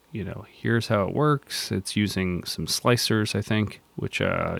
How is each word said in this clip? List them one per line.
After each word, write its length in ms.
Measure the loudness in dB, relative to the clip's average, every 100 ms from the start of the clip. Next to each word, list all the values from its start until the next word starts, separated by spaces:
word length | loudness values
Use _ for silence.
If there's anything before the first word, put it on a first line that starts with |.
| _
you 120 | -8
know, 220 | -8 -8 -14
here's 380 | -6 0 2 2
how 200 | 2 2
it 80 | 2
works. 560 | 2 2 -2 -8 -4
It's 240 | -4 -2 0
using 480 | 0 2 0 -2
some 240 | -4 -6 -4
slicers, 680 | 0 2 2 2 2 2
I 80 | -2
think, 400 | 0 0 0 -4 _ -8
which, 260 | -4 0
uh, 360 | 0 0 0 -2